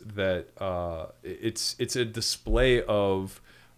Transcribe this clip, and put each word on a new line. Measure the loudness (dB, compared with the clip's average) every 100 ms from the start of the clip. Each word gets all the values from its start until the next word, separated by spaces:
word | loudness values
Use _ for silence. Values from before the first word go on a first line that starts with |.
| -8
that, | -2 0 0 -4 -6
uh, | -4 -2 -4 -6
i-, | -10 -12 -12 -6 -4
it's, | -4 -4 -4
it's | -2
a | -2 -2
display | -2 -4 -4 2 4 6 4
of | 4 2 4 2 -2 -10 -20 -20 -20